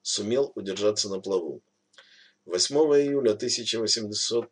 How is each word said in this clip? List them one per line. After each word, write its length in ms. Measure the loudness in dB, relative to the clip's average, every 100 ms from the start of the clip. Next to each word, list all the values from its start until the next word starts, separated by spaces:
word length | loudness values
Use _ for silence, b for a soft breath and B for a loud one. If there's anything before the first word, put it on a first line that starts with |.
сумел 500 | -8 -6 -2 0 0
удержаться 540 | -4 -8 0 0 0 -2
на 120 | -6
плаву. 400 | -2 -2 -2 -8 -16 _ _ b b b b b -4
Восьмого 540 | -2 2 4 4 6
июля 340 | 4 2 2
тысяча 440 | 2 0 -4 -4 -2
восемьсот 720 | 0 -2 -2 -4 -2 -2 -4